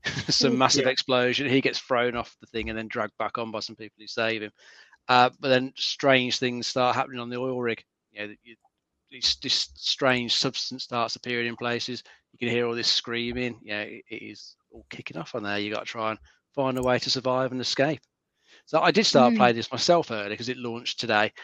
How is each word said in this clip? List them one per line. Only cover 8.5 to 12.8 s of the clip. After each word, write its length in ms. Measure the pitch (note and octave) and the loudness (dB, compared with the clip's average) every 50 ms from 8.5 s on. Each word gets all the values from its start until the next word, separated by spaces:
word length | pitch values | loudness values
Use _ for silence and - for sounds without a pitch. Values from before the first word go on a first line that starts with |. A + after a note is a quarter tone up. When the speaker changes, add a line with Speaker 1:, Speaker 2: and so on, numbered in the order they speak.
| A#2 _ _ _ _ _ _ _ _ _ _ _ | -20 _ _ _ _ _ _ _ _ _ _ _
Speaker 1:
this, 240 | C3+ B2+ A#2 - - - | -10 -4 -2 -2 -2 -2
this 320 | - C3 - - - - - | -4 -2 -2 -2 -2 -4 -8
strange 600 | - - - - - C#3 C3 B2+ B2 A#2+ A2+ - | -8 -6 -4 -2 2 2 2 2 2 2 0 0
substance 480 | - - C3+ A#2 - - - B2+ C3 - | 0 0 -2 -2 -4 -6 -8 -8 -10 -10
starts 320 | - B2+ A#2+ A#2 A#2 - | -6 -4 -2 -2 -2 -4
appearing 320 | - - B2+ B2 A#2+ A#2+ A#2+ | -6 -8 -6 -4 -2 -2 -4
in 80 | A#2 - | -4 -4
places. 460 | B2 A#2+ A#2+ A#2 - - B2 A#2 - - - _ _ _ _ | -4 -4 -4 -4 -4 -6 -8 -10 -12 -16 -20 _ _ _ _
You 40 | - | -6
can 120 | A#2+ A#2+ | -4 -2
hear 180 | A#2 A#2+ A#2+ A#2 | 0 0 0 0
all 80 | A#2 | -2
this 120 | A#2+ | -2